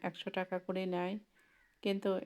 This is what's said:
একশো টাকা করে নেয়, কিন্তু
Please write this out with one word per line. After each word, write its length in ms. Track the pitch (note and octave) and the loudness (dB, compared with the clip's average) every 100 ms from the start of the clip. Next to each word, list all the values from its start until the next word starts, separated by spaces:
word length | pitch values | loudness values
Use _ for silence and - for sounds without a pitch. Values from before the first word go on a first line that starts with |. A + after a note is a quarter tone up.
একশো 260 | F3+ - - | -4 -4 -4
টাকা 260 | F#3+ F#3 F#3 | -2 0 -2
করে 240 | F3+ F#3 F#3+ | -2 -2 0
নেয়, 300 | F3 F3+ G#3 - _ - _ _ _ | 0 0 -2 -8 _ -20 _ _ _
কিন্তু 260 | G#3 G3 G3 F#3 | 0 2 2 0